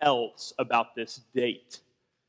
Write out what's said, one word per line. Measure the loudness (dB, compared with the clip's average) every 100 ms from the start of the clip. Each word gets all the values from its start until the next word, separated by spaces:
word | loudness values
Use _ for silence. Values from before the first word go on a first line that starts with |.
else | 2 2 0 -6 -12 -4
about | 0 2 0
this | -6 -10 -10 _
date. | 0 0 -2 -10 -20 _ _ _ _